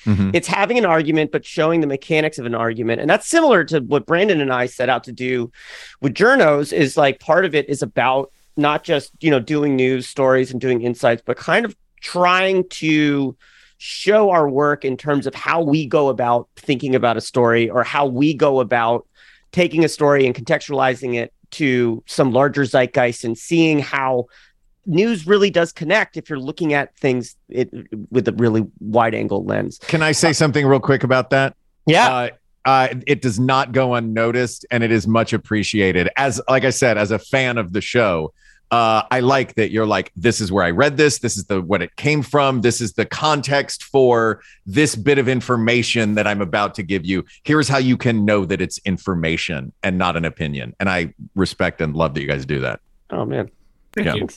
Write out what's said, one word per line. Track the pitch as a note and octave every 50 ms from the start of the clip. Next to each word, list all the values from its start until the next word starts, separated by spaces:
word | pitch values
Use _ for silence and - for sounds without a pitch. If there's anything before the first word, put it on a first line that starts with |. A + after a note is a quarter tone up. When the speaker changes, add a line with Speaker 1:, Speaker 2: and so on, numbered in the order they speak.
| -
Speaker 1:
Mm-hmm. | A2 G#2 F#2 - G2 F#2+
Speaker 2:
it's | F3 - -
having | F3+ G3+ G3 F3+ A#3+ B3
an | A3
argument, | F3+ D#3+ D#3+ D#3 D3+ D#3+ D#3 D#3 D3+
but | - D3 -
showing | - - F3 D#3 D#3+ E3+ E3
the | D#3
mechanics | C#3+ C3+ C3+ - - E3 D#3 D#3 D#3 D#3 -
of | A#2+
an | A#2 A#2
argument. | A2+ A#2 A#2 A2+ A2+ A2+ A2 A#2 -
And | - D3+
that's | F#3 A3 - -
similar | D#4 E4 D#4+ D4 A3+ F3+ D#3
to | - D#3+ D3+
what | B2 A2 C#3+ C#3+ -
Brandon | - D#3+ E3+ G3+ G#3+ F#3 D3+
and | C#3+ C3
I | B2+ B2 B2
set | B2 - - B2+ B2
out | B2+ A#2+ -
to | C3
do | A#2 A#2 B2+ B2+ B2+ B2 A#2 A#2 _ - - - - - - - - _
with | - C#3+ A2
Journos, | - F#3+ A#3+ C4+ C4+ F#3+ D#3 D3 C#3+ D3 -
is, | - E3+ D3+ C3 -
like, | D#3+ D3 C#3 C3+ -
part | - - D#3 - -
of | E3+ D3
it | D3 C#3 -
is | C#3+ -
about | D3 G#2+ - - A#2+ B2+ C3 C3+ C3+ - _ _ _ _ _
not | D#3 D3 D3 D3+ D#3+
just, | - - E3 C#3 - - _ _
you | - D#3
know, | D3 C3
doing | G#2+ - D3+ D3 D3 D3 C3+
news | C3 C3 B2+ C3 B2+ B2+ -
stories | - - C3+ C3 C3 C3 C3 B2+
and | B2+ A#2
doing | C3 B2+ B2+ A#2
insights, | A#2 A#2+ A#2+ - - A#2+ A#2 A#2 -
but | - B2
kind | - - - D#3+ G#3+ A#3+
of | G#3+ - _ _ _ _ _
trying | - - - F3+ F3+ F3+ F3+ F#3 F#3+ F#3+ F#3+ F#3 F#3 F3+
to | - - D#3+ D#3 D#3 D3+ D3+ D3 C#3+ C#3+ C#3 B2+ B2+ - _ _ _ _ _ _ _ _
show | - - - - - F#3 G#3 A3 G#3+ G3
our | F3+ E3+ D3+ C#3+
work | C3 C#3 D3 D3 D3 C#3+ -
in | C3+ B2+
terms | B2+ - D3+ C#3+ C#3 - C3
of | -
how | - - C3+ D3+ E3
we | E3+ C#3+ D3 D#3+ D3+
go | B2 E3 D#3 C#3+ C3+
about | A#2+ A#2 B2 A#2+ A#2+ B2 A#2 - _
thinking | - - - C#3+ B2 D3 C3+ C3
about | B2 A2+ A#2+ A2+
a | A#2
story | - - - C3 A#2+ A#2+ A#2 A#2 A#2 A2+
or | G#2+ B2 A2+
how | - - D3 C#3+
we | C3+ B2 B2 D3 D#3 D3+
go | A#2+ - D3 C3+ C3
about | B2 G2 B2 A#2+ A#2 A2+ A#2+ A#2 - _ _ _ - - _ _ _ _
taking | - F3 F3+ E3 D3+ D#3+ E3
a | D3
story | - - D3+ C#3+ C#3+ C#3 C3+
and | B2+ B2
contextualizing | - A#2 E3+ D#3+ C#3 - - D3 C3 C3 C3 B2+ A#2+ C3 B2 A#2+
it | A#2+ A#2 - _ _ _ _
to | - - D#3 C3+ B2+ B2 A#2+ A#2 A2+ A2+ -
some | - - - C#3+ C3
larger | A2+ B2+ C#3 C#3+ A#2 C#3+ C#3
zeitgeist | A#2+ - C3+ B2+ B2 - C3+ B2 A#2+ A#2 -
and | - A#2 A2+ -
seeing | - - E3+ E3 E3 D#3+ D#3 D3
how | C3 - - C#3 C3+ C3 C3 B2 A#2+ - _ _ _ _ _ _ _ _ _ _ _
news | G3+ D#3 E3+ G#3+ A#3 A#3 F3 D#3
really | E3+ G#3 G#3+ G3+ G3+
does | D#3 E3+ E3+ D#3+
connect | - - D#3+ D3+ G3 A3 F#3+ - - D#3+
if | - -
you're | D#3 C#3
looking | B2+ C#3 D#3+ - F3 D3+ D3
at | C#3+ C#3 - _ _
things | - C#3 B2+ B2+ A#2+ - - _ _ _
it, | - B2+ B2+ - - A#2 - - A2 G#2+ - -
with | A2 B2+ G#2 -
a |
really | F#2+ G#2 A#2+ A#2 A2 A2+ G#2 - - _
wide | - G#2+ G#2+ A#2 A2+ A2+ A2
angle | A2 G#2+ G#2 G2+ G2
lens. | F#2+ G2 G#2 G#2 G2+ - - - -
Speaker 1:
Can | - - D#3+
I | D#3 D#3
say | D3 - E3+ E3
Speaker 2:
Uh, | C#3+
Speaker 1:
something | - E3 D3+ A2 D3 C#3+
real | C3+ C#3 C3
quick | - - C#3 B2+
about | - A#2+ C3 B2+ B2 -
that? | C3+ C3+ C3+ C3 - _ _ _ _ _ _
Speaker 2:
Yeah. | D#3 D#3 F3+ -
Speaker 1:
Uh, | - C3 B2 B2 A#2 - _ _ _ _ _ -
uh, | C3 C3+ C3+ C3 B2 A#2+ B2+ -
it | C3+ C#3+ -
does | - B2+ G2 G#2
not | B2+ C3 C3+ C3 C#3 B2
go | B2 C3 C3 B2 B2
unnoticed, | A#2+ A#2 A2+ A2 A2+ A2+ A#2 A2+ B2 B2 A#2+ - - - -
and | B2 A#2 A#2
it | A2
is | A2+ A2 -
much | A#2 A2 A2+ - -
appreciated. | A2+ G#2+ - - A2 G#2+ F#2+ - - G#2+ G2 F#2+ F2 F2+ F2 F#2 - B2+
As, | C#3 C#3 G2 - - -
like | C3 C3 A#2+
I | C3
said, | A#2 - C3+ B2 G#2+ G#2
as | G#2+ G2
a | A2 G2+
fan | - - - C3+ C3 B2+ A#2+
of | A#2 G#2 E2+
the | F2+ G#2
show, | - - - B2 A2+ G2+ F2 E2 D#2 D2+ - _ _ _ _ _ _ _
uh, | A#2 A#2+ A#2 A2 A2 G#2+ G#2+ -
I | B2 B2+
like | B2 B2+ C3+ C3+ A#2+ - -
that | A#2 G#2+ -
you're | G2 A2 A2
like, | G#2+ G#2 F#2+ F#2 - -
"This | F#2 E2+ A#2+ A2 -
is | A2 F2
where | F#2 G2+ F2+
I | E2+
read | E2+ F#2+ C#3 D3 C#3 C3+
this. | D3+ D3 - -
This | - A2+ - G2+
is | F2
the, | - G2+ F#2+
what | F2+ E2 G2+ F2+
it | F2 - _
came | - - C#3 D3+ D3+
from. | B2+ - - D3 C#3 C3+ C3 B2
This | G2+ A#2+ A2+ -
is | A#2+ G2
the | - - G#2
context | - - - D3+ D#3 D3+ C#3+ - C3+ C#3+ C#3 C#3 - - - -
for | - - C#3 C3 B2 A#2+ A#2 A2+ A2 G2+ - - - - _ _
this | G2+ F#2+ C3+ D#3 C#3+ -
bit | A2+ F#2 C#3+ C#3+
of | C#3 B2 B2
information | C3 A#2+ - - B2+ A#2 A2 A#2 A#2+ B2 A#2 - - A#2+ A2 G#2 G#2
that | G#2+ G#2
I'm | G#2 G#2 G2+
about | G2+ E2+ - G#2+ G#2 F#2+ -
to | -
give | F#2+ D#2+ - F2+ D#2
you. | F2+ F#2+ F2+ - - - _ -
Here's | - D#3 D#3 C#3+ -
how | C#3 C3+
you | C3 B2+ B2
can | - - B2 A#2 A2 G#2
know | G#2 G#2+ G#2 F#2+
that | E2 G2 E2
it's | F#2 - - - -
information | G2+ F2+ E2 - G2 F#2 E2 D#2+ D#2+ E2 E2 - - E2+ C#2+ C2+ - - _
and | - G2 F#2
not | F2+ F#2 F2 E2
an | E2 E2
opinion." | D#2+ - - E2 D2+ C#2+ C2+ A#1+ A#1+ - -
And | G2 G2
I | F#2 F2 E2+ - - - - - _
respect | F#2+ F#2 - - - F#2+ F2 - -
and | E2 D2+ D2
love | D#2+ E2 D2+
that | C#2 C#2+
you | C#2 C#2+
guys | D2 C#2 C2
do | C2+ D2 C2+
that. | C2 B1+ G#1 - _ _ _ _ _ -
Speaker 2:
Oh, | - - -
man. | - C#3 B2+ - - _ _ _ _ _ _ _ _ _
Speaker 3:
Thank | A3 - E3+
Speaker 1:
Yeah. | -
Speaker 3:
you. | G#2+ - - -